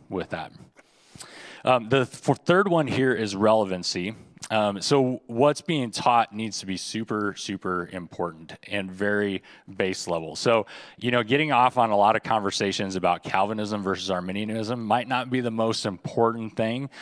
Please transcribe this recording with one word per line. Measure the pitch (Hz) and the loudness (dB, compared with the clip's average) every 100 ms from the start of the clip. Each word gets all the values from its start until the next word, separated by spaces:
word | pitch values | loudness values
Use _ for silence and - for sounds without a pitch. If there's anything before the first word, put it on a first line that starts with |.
| - | -8
with | 92 85 | -6 -6
that. | 85 78 - - _ _ _ _ - - - - - | -8 -10 -16 -20 _ _ _ _ -20 -20 -20 -20 -4
Um, | - 127 110 | 2 2 4
the | 135 | 2
th-, | 123 - - 139 | 2 -2 -2 0
third | - 180 202 | 2 2 4
one | 170 139 | 2 2
here | 113 131 | 2 2
is | 120 107 98 | 2 -2 2
relevancy. | 107 110 98 92 87 95 90 113 - - - | 4 4 2 -4 -4 -4 -6 -8 -16 -20 -4
Um, | 110 104 98 | 0 0 -2
so | - 143 127 123 - | 0 2 2 -2 -4
what's | 117 143 147 | 2 2 2
being | - 156 120 | -2 -2 -4
taught | - 131 120 110 | -2 2 4 2
needs | 107 110 - | -2 -8 -8
to | 95 | -6
be | 92 | -6
super, | - 113 110 107 104 95 | -6 -6 -4 -2 -2 -4
super | - 98 92 92 87 | -6 -6 -2 -4 -4
important | 92 82 - 87 80 80 - - | -10 -10 -6 -6 -6 -18 -18 -8
and | 101 95 | -6 -6
very | 92 104 104 104 95 - - - 98 | -4 0 0 0 -4 -8 -20 -10 -4
base | 98 95 - | -2 -4 -4
level. | 85 80 | -4 -4
So, | 73 123 113 101 - - - | -2 2 4 2 -8 -20 -8
you | 123 | 0
know, | 123 | 0
getting | 110 139 156 | 2 2 4
off | 123 127 123 | 4 4 4
on | 113 | 4
a | 104 | 6
lot | 101 110 | 6 4
of | |
conversations | - 113 98 - 101 92 98 95 | 2 0 0 0 0 0 -2 0
about | 87 87 | 0 0
Calvinism | - 98 101 110 104 107 | 0 0 0 -2 -4 -4
versus | 95 92 92 | -2 -4 -2
Arminianism | 92 90 98 107 113 107 123 | -4 -4 -6 -4 -4 -4 -4
might | 110 117 120 | 0 0 0
not | 127 127 | -4 -2
be | 127 | -2
the | 120 | -2
most | 113 113 110 110 | 0 0 0 -4
important | 90 - - 117 113 110 - | -6 -4 2 2 0 -6 -4
thing | 110 120 139 - | -2 -4 -8 -12